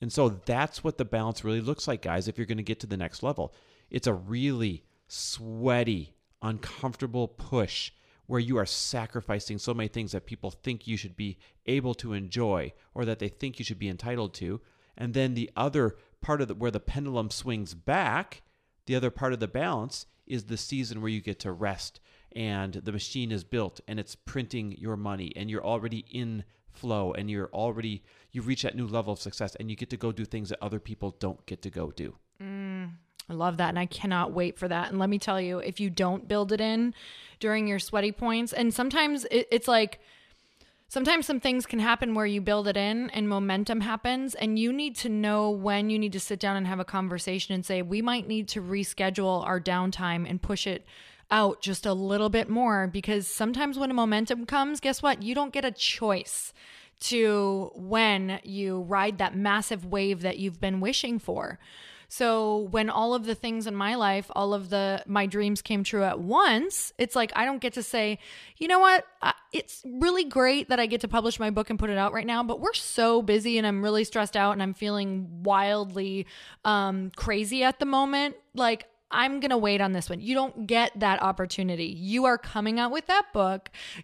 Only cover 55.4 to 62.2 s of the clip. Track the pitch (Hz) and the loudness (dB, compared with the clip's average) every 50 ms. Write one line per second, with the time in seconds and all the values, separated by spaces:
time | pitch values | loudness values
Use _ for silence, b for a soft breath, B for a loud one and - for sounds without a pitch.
55.4 | 285 277 285 277 269 247 196 - - - - - 226 208 190 180 - - - - | 0 0 -2 -2 -2 -2 -2 0 -2 -2 0 0 2 2 2 0 -2 -6 -6 -6
56.4 | - - - B B B B B B B B B - - 247 233 220 214 208 202 | -8 -8 -12 B B B B B B B B B -4 0 4 4 6 6 6 4
57.4 | 202 196 196 190 190 - - - 185 185 220 226 226 214 202 190 190 190 190 - | 4 2 2 0 -2 -6 -8 -10 -4 0 4 4 6 6 4 4 2 0 -2 -4
58.4 | - 196 196 202 196 190 185 185 180 170 202 196 196 214 202 180 190 - - 190 | -6 -8 -4 -2 -2 0 -2 -2 0 2 2 2 2 2 2 2 0 0 2 2
59.4 | 202 208 202 220 202 - 226 180 175 180 202 196 196 196 196 170 180 185 - - | 2 4 4 2 2 0 -4 -4 -4 -2 0 0 2 2 0 0 -2 -2 -2 -2
60.4 | 196 190 165 - 196 190 190 185 190 240 269 - - 233 240 214 - - 175 170 | -4 -4 -4 -2 -2 0 0 0 0 0 0 0 0 0 -2 -2 -2 -4 -4 -4
61.4 | - - - - B B B B B B B B B B - - | -4 -6 -8 -10 B B B B B B B B B B -2 2